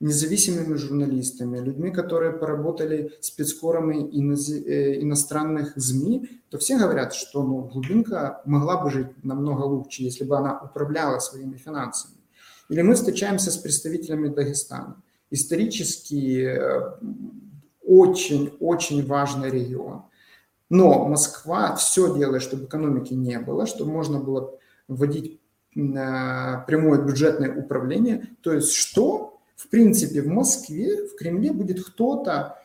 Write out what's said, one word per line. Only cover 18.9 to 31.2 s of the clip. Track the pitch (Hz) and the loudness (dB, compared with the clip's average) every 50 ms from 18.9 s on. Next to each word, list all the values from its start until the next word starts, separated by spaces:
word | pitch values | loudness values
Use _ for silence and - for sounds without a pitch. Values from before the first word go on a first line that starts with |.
| 147 143 135 | 0 -2 0
важный | 131 143 143 139 135 131 135 131 131 | 0 0 0 0 0 -2 -2 -2 -2
регион. | 131 127 120 123 127 131 - - - - - _ _ _ _ _ - _ _ _ _ _ _ _ | -2 -2 -2 -4 -6 -8 -8 -10 -12 -14 -16 _ _ _ _ _ -20 _ _ _ _ _ _ _
Но | 170 185 185 156 139 131 127 143 | 6 8 10 10 8 8 6 2
Москва | 151 147 - - - - - 156 175 208 208 160 - | 2 2 0 0 -4 -10 -6 -4 -2 0 0 0 0
всё | 135 - - - 190 185 156 139 | 0 0 2 4 4 4 4 2
делает, | 143 143 135 131 127 | 2 0 2 0 -2
чтобы | 127 - 131 135 131 | -2 -4 -6 -8 -8
экономики | - - 156 156 147 135 123 - - 131 | -6 -4 -2 0 0 0 0 -2 -2 -4
не | 127 127 123 117 113 | -2 -2 -2 -4 -4
было, | 117 - - 180 226 | -6 -4 -2 -2 -2
чтобы | - - - - 151 | -2 -4 -4 -6 -4
можно | 156 165 151 143 147 135 | -2 -2 -2 -2 -2 -4
было | 131 135 135 127 131 - - - _ _ _ _ _ - | -2 -2 -4 -4 -4 -6 -12 -16 _ _ _ _ _ -10
вводить, | 135 127 143 143 147 147 - - - - _ _ _ _ _ _ _ | -2 0 0 0 0 -4 -6 -10 -14 -18 _ _ _ _ _ _ _
м, | 147 143 139 135 | -4 -2 -2 -2
э, | 135 135 131 131 131 131 127 127 127 131 131 127 127 - | -2 -4 -4 -4 -2 -2 -2 -4 -4 -4 -4 -4 -6 -2
прямое | - 156 156 156 156 143 135 | 0 2 4 6 6 4 4
бюджетное | 139 139 131 131 151 156 - - 139 127 - | 4 0 2 4 2 2 2 2 -2 -4 -4
управление. | - - - - 131 127 131 160 202 233 240 214 - - - - _ | -6 -6 -4 -4 -2 -2 -2 2 2 2 2 2 -2 -4 -10 -16 _
То | - 165 | -2 0
есть | 156 143 - - | 0 2 2 0
что, | - - - - - 190 247 - - - - - - - _ _ _ | 0 0 -2 2 2 2 4 4 2 -2 -6 -10 -14 -20 _ _ _
в | - - - | -20 -8 2
принципе, | - 233 226 202 - 185 - - - 143 | 6 8 8 8 8 4 0 0 0 0
в | 139 147 | 0 2
Москве, | 180 233 285 - - - - - 151 170 233 359 214 - - - | 0 2 2 2 0 -2 -4 -8 -6 -4 -2 -2 -2 -2 -4 -8
в | - | -10
Кремле | - | -8